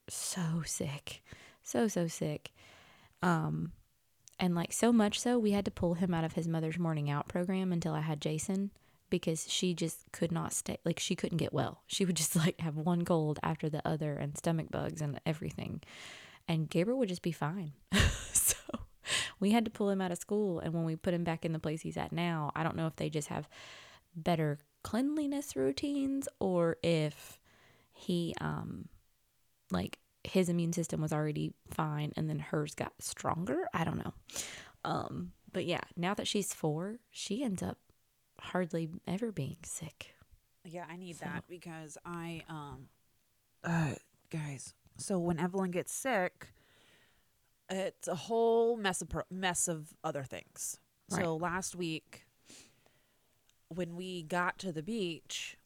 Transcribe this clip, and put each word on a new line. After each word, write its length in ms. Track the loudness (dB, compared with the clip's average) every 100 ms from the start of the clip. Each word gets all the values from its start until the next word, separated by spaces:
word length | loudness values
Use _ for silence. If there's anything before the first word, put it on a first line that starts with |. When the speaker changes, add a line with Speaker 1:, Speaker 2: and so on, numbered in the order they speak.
| -12
Speaker 1:
so 540 | -6 -4 -2 0 0 -2
sick. 560 | -2 -2 -4 -8 -14 -16 -20 -20 -18
So, 240 | -2 2 2
so 180 | 2 0
sick. 440 | 0 -2 -4 -8 -18 -20 -20 -20 -20 -20 0
Um, 520 | 2 4 2 -2 -4 -8 -20 _ _ _ -20 0
and, 160 | 2 2
like, 160 | 0
so 200 | 4 6
much 260 | 8 6 4
so, 180 | 2 4
we 140 | 4
had 140 | 2 0
to 60 |
pull 240 | 0 0 2
him 180 | 2
out 100 | 2
of 100 | 2
his 140 | 0 0
Mother's 320 | 0 0 0
Morning 300 | 2 2 2
Out 180 | 0 0
program 440 | -2 2 2 2
until 200 | 2 2
I 80 | 0
had 200 | 0 0
Jason, 500 | 0 0 0 0 -2 -6 _ _ -2
because 400 | 0 2 -2 0
she 220 | 0 2
just 360 | 2 -2 -4 -12
could 180 | -2 0
not 220 | 2 0
stay, 240 | -2 -2 -2 -2
like, 120 | 0
she 160 | 0 0
couldn't 220 | 0 0
get 140 | 0
well. 280 | 2 0 -4 -6
She 180 | 0 2
would 100 | 2
just, 200 | 2 4
like, 240 | 4 2
have 160 | -2 0
one 260 | 2 2
cold 340 | 4 4 4 0
after 260 | 0 0 0
the 160 | 0 0
other 300 | 0 0 -2
and 220 | -4 -2
stomach 340 | 0 2 0
bugs 300 | -2 -2 -2
and 180 | -4 -2 -2
everything. 560 | -2 -2 -6 -6 -8 -10 -16 -16 -16 -18 -16 0
And 220 | 0 2
Gabriel 280 | 2 4 4
would 100 | 2
just 120 | 2
be 120 | -2
fine. 400 | 0 -2 -2 -6 -10 0
<laughs> 120 | 4 4 4 0
So 460 | 2 2 0 -2 -8 -8 -12 -2 -2 -2 0
we 100 | 4
had 140 | 6 4
to 60 |
pull 180 | 0 2
him 100 | 2
out 100 | 0
of 60 | -2
school. 420 | -2 0 2 0
And 140 | 0
when 120 | 0 0
we 100 | 0
put 180 | 0
him 100 | 2 2
back 180 | 0 0
in 60 |
the 80 | -2
place 220 | -2 -2
he's 160 | -4 -4
at 140 | -2
now, 380 | 0 0 0 0 0
I 80 |
don't 120 | -2 0
know 100 | -2
if 80 | 0
they 140 | -2
just 180 | -2 -2
have 200 | -4 -6 -12 -18 -18 -20 -20 _ -4
better 440 | 2 2 2 0 -8 _
cleanliness 720 | -4 0 2 2 0 -2 -4 0
routines 720 | 0 2 -2 0 0 0 -4 -2
or 380 | 2 4 4 4
if 580 | 4 4 4 -2 -16 -18 _ -20 -20 -20 _
he, 420 | -14 -2 0 0 -2
um, 480 | -2 -4 -6 -8 -12 -18 _ _ _ _ _ _ -2
like, 300 | 0 0 -6 _ _
his 240 | 0 2 4
immune 220 | 4 2
system 280 | 0 0 0
was 100 | 0
already 400 | 2 0 0 -2 -6 -10
fine 440 | -2 -2 0 -2 0
and 140 | -2
then 100 | -2
hers 340 | 0 0 0
got 200 | -4 -6 -6
stronger. 680 | -10 -2 0 0 0 0 0
I 100 | 0
don't 140 | 0 0
know. 160 | -4 -10 -10 -8 -8 -10 -16 -8 -2
Um, 480 | -2 -2 -6 -8 -10 -6
but 140 | -4 0
yeah, 160 | -2 -4 -2
now 160 | 0
that 140 | 0 0
she's 260 | 0 0
four, 460 | 0 0 0 -4 -8 _
she 340 | -10 -4 -2
ends 180 | 0 0
up 160 | -2 -6 _ _ _ _ _ -16
hardly 500 | -4 -2 0 0 -2 -6 -4
ever 240 | -2 -2
being 260 | -2 -4 -6
sick. 520 | -10 -10 -10 -14 -18 -18 -20 -20 _ _
Speaker 2:
Yeah, 220 | -14 -12 -10
I 60 | -10
need 220 | -12 -10
Speaker 1:
So. 80 | -8
Speaker 2:
that 180 | -8 -10
because 480 | -14 -12 -12 -12 -14 -10
I, 380 | -8 -8 -8 -10
um, 400 | -10 -10 -12 -16 _ _ _ _ _ _ _
uh, 320 | 0 2 2 0 _ _ -8
guys, 440 | -6 -6 -8 -12 -18 _ -12
so 220 | -2 0
when 180 | 2 2
Evelyn 320 | 2 2 0
gets 220 | 0 -2
sick, 600 | -2 0 2 2 _ -20 -20 _ _ -20 -20 _ _ _ _ _ _ -8
it's 360 | -4 -4 -4 -4
a 60 | -4
whole 600 | 0 4 6 6 6 4
mess 260 | 2 0
of 60 | -2
pro-, 160 | -4 -4
mess 380 | -2 0 2 0
of 240 | 0 -6 -6
other 200 | -4 -2
things. 540 | -4 -10 -12 -10 -8 -8 _ _ -4
Speaker 1:
Right. 140 | 0
Speaker 2:
So 140 | 2 0
last 360 | 0 -2 -4
week, 520 | -4 -4 -4 _ -20 -20 _ _ -20 -20 _ _ _ _ _ _ _ _ _ -12
when 260 | -6 -6 -4
we 280 | -6 -6
got 340 | -2 0 0 -2
to 120 | -4
the 120 | -4
beach, 720 | -4 -2 -2 -4 -8 -8 -8 -12